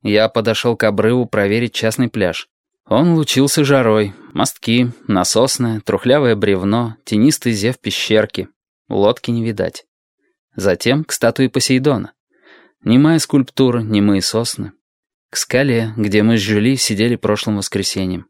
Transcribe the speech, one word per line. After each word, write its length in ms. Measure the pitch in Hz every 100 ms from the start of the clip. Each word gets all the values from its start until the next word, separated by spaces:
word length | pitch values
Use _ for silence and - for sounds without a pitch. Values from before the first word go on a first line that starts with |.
Я 260 | - 104 110
подошёл 480 | - 110 110 123 117
к 80 |
обрыву 420 | 110 101 107 123 120
проверить 480 | 107 101 110 120
частный 340 | - 110 110 120
пляж. 400 | - 92 80 - _ _ _ _
Он 280 | 107 170
лучился 500 | 165 147 131 139 -
жарой. 500 | 143 139 117 107 104 95 -
Мостки, 580 | - 107 - - 117 123 117 -
насосное, 720 | 98 90 110 131 - 120 110
трухлявое 560 | - 98 123 139 131 107
бревно, 600 | 104 98 98 113 117 110
тенистый 480 | - 107 127 147 123
зев 260 | 110 110 127
пещерки. 720 | - - - 107 107 - 92 _ _ _ _
Лодки 420 | - 101 123 -
не 140 | 117
видать. 420 | 113 101 90 - _ _ _ _ _ _ _ -
Затем 480 | 95 87 117 139
к 80 | 156
статуе 360 | - 117 - 131
Посейдона. 640 | - - 127 139 123 90 _ _ _ _ - _ _
Немая 360 | - 120 151 160
скульптура, 640 | - 143 127 - 135 120
немые 420 | 110 104 101 98
сосны. 500 | 92 110 117 - 98 _ _ _ _ _ _
К 60 | -
скале, 560 | - 123 139 117 113 110
где 260 | 104 104
мы 160 | 107 113
с 20 |
Жюли 360 | 98 104 110 131
сидели 400 | - 101 117 117
прошлым 420 | - 107 - 104
воскресеньем. 680 | 95 101 95 - 95 87 -